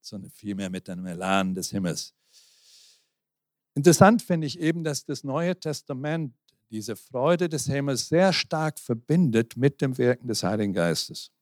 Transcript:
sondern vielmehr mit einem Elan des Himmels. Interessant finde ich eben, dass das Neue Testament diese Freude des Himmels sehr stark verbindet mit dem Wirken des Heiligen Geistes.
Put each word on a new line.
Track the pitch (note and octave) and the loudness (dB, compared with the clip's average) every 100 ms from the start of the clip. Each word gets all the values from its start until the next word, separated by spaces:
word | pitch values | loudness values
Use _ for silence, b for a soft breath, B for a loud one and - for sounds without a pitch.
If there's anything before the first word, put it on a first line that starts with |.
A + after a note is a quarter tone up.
sondern | - G#2 - | -14 -16 -16
vielmehr | - G#2 G2 G2 | -14 -8 -6 -6
mit | F#2 - | -8 -10
einem | F2+ F#2 | -10 -8
Elan | E2+ F#2 G2 F#2 F#2 | -6 0 2 0 -2
des | E2+ | -4
Himmels. | G2+ F2+ E2 - _ b b b b b b b b b _ _ _ _ _ _ - | -4 -4 -4 -10 _ b b b b b b b b b _ _ _ _ _ _ 4
Interessant | D3+ D#3+ G3 A#3 | 6 8 8 6
finde | - E3+ D3+ | 0 -2 -2
ich | E3+ | -2
eben, | D#3+ E3+ | -2 -2
dass | D#3 C3+ | -4 -6
das | - C#3 | -6 -8
Neue | C3+ C#3 E3+ F3+ | -4 -2 -2 -2
Testament | D#3 C#3+ _ C3 D3 E3 D3 _ _ _ _ | -6 -8 _ -8 -4 -4 -6 _ _ _ _
diese | A2 G2+ | -10 -8
Freude | G#2+ - B2+ C#3+ F3 F3 | -10 -8 -2 2 2 0
des | D#3 - | -4 -4
Himmels | C#3 C#3 B2+ - | -2 -2 -4 0
sehr | D#3+ F#3+ | 2 4
stark | E3+ - D#3+ D#3 - | 2 -2 -2 -4 -6
verbindet | - A#2 - D#3+ E3 A2+ A#2+ - | -6 -6 0 2 4 2 0 0
mit | C#3 - | 0 0
dem | C#3 B2+ | -4 2
Wirken | B2 B2 B2+ | 2 0 -2
des | G#2+ | -4
Heiligen | F2 G#2+ G#2 | -2 0 0
Geistes. | F2+ E2+ D#2+ - E2+ - _ | 0 0 0 -6 -12 -18 _